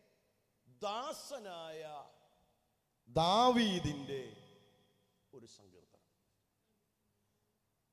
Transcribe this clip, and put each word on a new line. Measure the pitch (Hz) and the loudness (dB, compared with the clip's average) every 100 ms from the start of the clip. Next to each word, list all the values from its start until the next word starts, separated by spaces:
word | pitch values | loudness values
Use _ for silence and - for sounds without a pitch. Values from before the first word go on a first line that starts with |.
| _ _ _ _ _ _ _ | _ _ _ _ _ _ _
ദാസനായ | 123 202 214 277 294 - 277 208 170 160 156 156 151 120 - _ _ _ _ _ _ _ _ - | -8 -6 -4 -6 -8 -10 -12 -10 -12 -12 -12 -12 -14 -16 -20 _ _ _ _ _ _ _ _ -4
ദാവീദിന്റെ | 120 165 202 247 240 220 180 147 143 139 139 120 107 - - _ _ _ _ _ _ _ | 2 4 6 6 6 4 2 -2 -4 -6 -8 -8 -14 -20 -20 _ _ _ _ _ _ _
ഒരു | 135 113 | -20 -20
സങ്കീർത്തനം. | - 101 90 _ 85 _ _ _ _ _ _ _ _ _ _ _ _ _ _ _ _ _ _ _ | -20 -20 -20 _ _ _ _ _ _ _ _ _ _ _ _ _ _ _ _ _ _ _ _ _